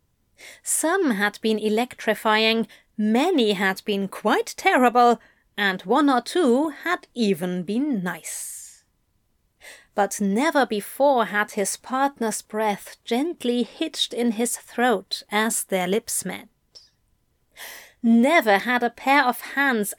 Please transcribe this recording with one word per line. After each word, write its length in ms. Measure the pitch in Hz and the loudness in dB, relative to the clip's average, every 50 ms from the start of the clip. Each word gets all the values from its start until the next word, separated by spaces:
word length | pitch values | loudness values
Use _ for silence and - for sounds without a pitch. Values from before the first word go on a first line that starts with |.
| _ _ _ _ _ _ _ _ - - - - | _ _ _ _ _ _ _ _ -20 -20 -20 -14
Some 500 | - - - - - 311 359 403 370 277 | -6 -4 -4 0 0 0 2 2 2 0
had 260 | 226 190 208 208 208 - | 0 0 0 -2 -2 -2
been 180 | - 220 220 214 | -2 -2 0 0
electrifying, 1080 | 208 214 214 214 247 247 - - - 226 208 208 - 220 214 214 220 220 226 226 220 - - - _ _ _ - | 0 0 0 0 -2 -4 -6 -8 -2 -2 -2 0 2 2 2 4 4 2 2 0 -2 -4 -8 -20 _ _ _ -2
many 560 | 208 214 220 240 294 370 381 285 226 208 208 | 0 2 2 2 2 2 2 2 2 2 2
had 260 | 180 208 190 185 - - | 0 0 -2 -2 -2 -4
been 220 | - 202 196 196 190 | -4 -4 -2 -4 -6
quite 440 | - - - 214 269 427 466 - - - | -6 -4 0 0 0 0 0 -4 -6 -2
terrible, 600 | - 381 381 285 247 240 226 247 240 240 233 233 _ _ _ _ _ _ - | 0 2 4 4 4 4 4 6 6 6 4 2 _ _ _ _ _ _ -6
and 240 | - 208 196 185 185 | -4 -2 -2 -2 -4
one 280 | - 180 240 294 302 285 | -2 0 2 4 4 4
or 100 | 262 240 | 2 2
two 480 | 240 - - 349 349 254 233 262 311 320 277 - - | 0 0 0 2 4 4 4 4 2 0 -4 -6 -4
had 220 | 330 359 - - _ - | -4 -4 -4 -6 _ -6
even 480 | 240 226 202 190 147 185 180 180 180 | -2 0 0 0 0 -2 -6 -4 -6
been 400 | 175 151 202 240 285 302 269 196 | -4 -4 -4 -2 -2 -2 -2 -2
nice. 840 | 175 180 170 165 - - - - - - - - - - - _ _ _ _ _ _ _ _ _ _ _ _ _ _ _ _ _ - - - - _ _ - | -4 -4 -6 -8 -10 -12 -12 -12 -12 -12 -14 -16 -18 -20 -20 _ _ _ _ _ _ _ _ _ _ _ _ _ _ _ _ _ -20 -20 -20 -20 _ _ -2
But 260 | - 202 202 - - | -2 -2 -2 0 -2
never 460 | 208 196 196 220 277 330 294 285 247 | -2 0 0 2 0 2 2 2 0
before 600 | - 220 208 - - - - 269 294 277 240 220 | 0 -2 -6 -6 -8 -2 0 2 2 4 2 0
had 260 | 175 196 208 214 214 | 0 0 -2 -2 -2
his 260 | - 214 196 - - - | -2 -4 -4 -4 -4 -8
partner's 640 | - - 247 262 269 277 285 - 226 220 208 - | -10 -6 -2 -2 -2 -2 -2 -4 -4 -4 -4 -6
breath 540 | - - - 214 220 214 202 - - - - _ - | -10 -8 -6 -2 -2 -2 -2 -4 -8 -16 -20 _ -6
gently 580 | - 233 240 294 349 330 - - 240 240 240 | -4 -2 -2 -2 -2 -4 -6 -4 -2 -2 -2
hitched 500 | 320 - - - 330 320 - - - - | -2 -4 -4 -8 -8 -6 -4 -6 -6 -6
in 200 | - 226 247 240 | -4 -2 -2 -2
his 240 | 214 214 247 247 - | 0 -2 -2 -4 -4
throat 680 | - - - - - 240 254 226 185 190 - - - - - | -8 -12 -10 -4 0 2 2 2 0 -2 -6 -12 -12 -10 -6
as 340 | 208 208 220 233 226 - - | -2 -2 -2 -2 -2 -4 -6
their 220 | - 190 185 180 | -4 -4 -2 -2
lips 400 | 180 190 226 - - - - - | 0 -2 -2 -2 -4 -8 -6 -6
met. 220 | 185 180 - - _ _ _ _ _ _ - _ _ _ _ _ _ _ _ _ _ _ _ _ _ _ - - - - - - - _ _ | -8 -10 -12 -14 _ _ _ _ _ _ -20 _ _ _ _ _ _ _ _ _ _ _ _ _ _ _ -20 -20 -18 -18 -20 -20 -20 _ _
Never 560 | - 233 233 233 233 277 330 339 226 220 196 190 | 2 4 6 6 6 6 4 4 4 4 2 2
had 240 | - 233 247 240 | 2 0 -2 0
a 80 | 240 233 | 0 -2
pair 340 | - - - 269 277 294 269 | -4 -4 0 2 4 4 4
of 300 | 247 240 - - - - | 2 0 -2 -6 -8 -2
hands 380 | 269 277 277 247 220 208 - - | 0 0 2 2 0 -2 -4 -6